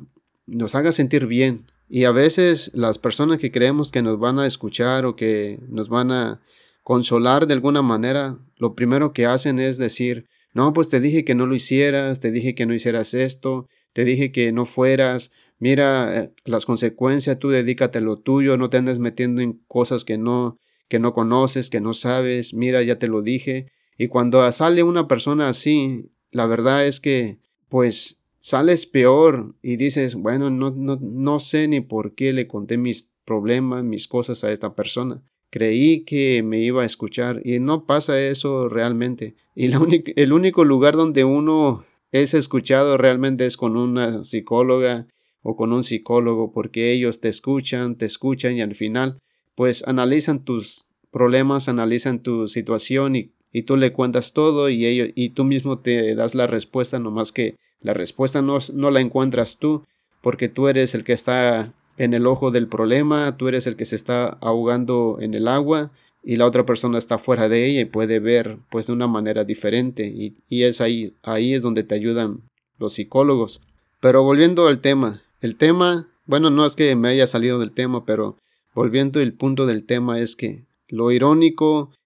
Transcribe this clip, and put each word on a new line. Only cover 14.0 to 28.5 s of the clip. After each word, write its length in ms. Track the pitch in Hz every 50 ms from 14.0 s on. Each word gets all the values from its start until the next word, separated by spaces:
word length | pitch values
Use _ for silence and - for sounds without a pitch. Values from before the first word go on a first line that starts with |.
| 120
dije 260 | 123 131 127 139 135
que 220 | 135 127 120 117 113
no 140 | 117 120
fueras, 640 | - - - 127 131 135 131 135 127 127 123 120 - _ _ _ _ _ -
mira, 580 | 117 127 135 135 139 139 135 131 123 107 95
eh, 140 | 117 104 - _ _ _
las 220 | 127 117 110 -
consecuencias, 720 | - 120 110 123 113 110 - 120 131 135 143 127 147 131 131
tú 100 | - 139
dedícate 500 | 139 127 120 120 127 123 135 123 - 117
a 40 | 113
lo 160 | 110 110 104
tuyo, 380 | - - 131 139 139 139 131
no 120 | 123 131 123
te 80 | 127
andes 220 | 127 127 127 127 120
metiendo 440 | 120 120 113 - 123 123 123 123 123
en 180 | 120 113 - _ -
cosas 360 | - 120 123 - 135 120 -
que 140 | - 110 110
no, 400 | 110 120 123 123 123 120 117 _ _ _ _ _ _ -
que 100 | - 113
no 160 | 113 123 120
conoces, 560 | 123 117 113 120 127 131 131 131 135 123 -
que 100 | - 110
no 140 | 104 110 113
sabes, 580 | - - 123 123 127 127 127 123 123 117 - -
mira, 300 | 110 120 127 127 127 123
ya 160 | 117 120 120
te 100 | - 117
lo 140 | 110 107 104
dije". 420 | 110 127 127 131 - 131 131 131 - _ _ _ _ _ -
Y 100 | 120 120
cuando 440 | - 127 120 120 120 131 127 123 120
sale 300 | - 156 165 175 175 170
una 260 | 170 175 175 160 143
persona 400 | 135 113 - 143 143 151 151 135
así, 600 | 120 - - 147 151 151 135 135 131 117 - - _ _ _ _
la 160 | - 123 117
verdad 400 | 117 113 110 117 131 135 143 143
es 140 | 143 135 139
que, 380 | - 147 139 127 120 107 95 - _ _ _ _ _ _
pues, 540 | - 127 123 120 107 - - - - _ _ _ _ _
sales 480 | - -